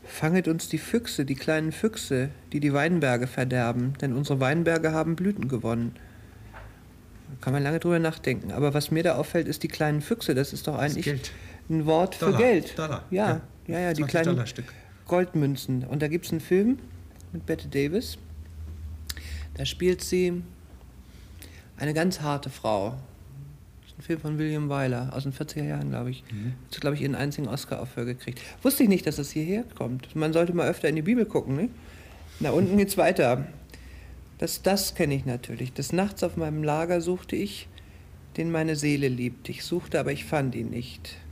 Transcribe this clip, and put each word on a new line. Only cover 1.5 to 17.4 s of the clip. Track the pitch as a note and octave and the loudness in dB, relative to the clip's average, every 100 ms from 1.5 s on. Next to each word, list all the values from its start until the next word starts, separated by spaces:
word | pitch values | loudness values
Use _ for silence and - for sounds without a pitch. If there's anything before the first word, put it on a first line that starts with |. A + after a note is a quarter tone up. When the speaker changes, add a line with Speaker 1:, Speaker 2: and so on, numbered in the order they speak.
| D#3 D#3 | 2 0
Speaker 1:
Füchse, | D#3 A3 A3 - C3 C3+ - - | 0 0 0 -2 0 0 -6 -4
die | D3 | 0
die | D3 | 4
Weinberge | C#3 D#3+ F3 C#3+ A#2+ B2+ | 4 4 4 4 2 0
verderben, | - B2+ B2+ A#2 A#2+ B2+ C#3 | 0 0 2 2 2 -2 -2
denn | C#3 | -2
unsere | B2 C#3+ C3+ | 0 0 2
Weinberge | C3 D#3+ E3 E3 D#3+ | 4 4 4 4 2
haben | D#3 D#3+ E3 | 2 0 2
Blüten | F#3 G#3 - | 0 0 -2
gewonnen.“ | B2 A2+ A#2 A#2 - - - - - - - - - - - - - - C3 | 0 0 0 -2 -6 -18 -20 -20 -20 -18 -16 -18 -20 -20 -20 -20 -20 -16 -6
Kann | C3 | -2
man | C#3 | 0
lange | C#3 D#3+ | 2 2
drüber | E3+ E3+ | 2 4
nachdenken. | D#3+ D#3+ - B2 F#2 | 2 0 -2 -2 -2
Aber | - C#3+ | 0 2
was | C#3+ C#3+ | 2 2
mir | D#3+ | 2
da | E3+ D3 | 4 2
auffällt, | D3 E3+ - | 2 0 0
ist | D#3+ | -4
die | D#3+ | -6
kleinen | - D3+ D3+ | 0 2 2
Füchse. | - A#3 - | 0 -2 2
Das | C3 C#3+ | 2 0
ist | C3+ - | -2 -4
doch | |
Speaker 2:
Das | C3 C#3+ | 0 0
Speaker 1:
eigentlich | D3+ | 0
Speaker 2:
gilt. | C#3+ C#3 - - - - - | -2 -2 -6 -12 -16 -16 -2
Speaker 1:
ein | D#3+ D3+ | 0 4
Wort | D#3+ F#3+ | 4 4
für | - E3 | 2 4
Speaker 2:
Dollar. | - | 6
Speaker 1:
Geld. | B3 F#3+ - - | 6 6 2 -6
Speaker 2:
Dollar. | D#3 G#2 - | -4 -4 -2
Speaker 1:
Ja, | F#3 G#3 | 0 2
Speaker 2:
Ja. | D#3+ - - - | 0 -4 -14 -4
Speaker 1:
ja, | E3 | 0
ja, | F3+ | 0
die | D#3 | 0
Speaker 2:
Zwanzig | C#3 | 2
Speaker 1:
kleinen | E3+ E3 B2+ | 4 4 2
Speaker 2:
Dollar | A2 | 0
Stück. | - A#2+ - - - - | -6 -12 -14 -20 -20 2
Speaker 1:
Goldmünzen. | F3 F3+ D#3+ C#3 C3+ - B2+ | 2 4 2 2 0 -2 -2
Und | B2+ C#3+ | -2 -2
da | D3 | 0
gibt's | E3+ - | -2 -2
einen | E3 | -4
Film | - F#3 G#3+ C#4 - - - - - | 2 4 4 2 -4 -18 -18 -20 -12
mit | E3+ | -10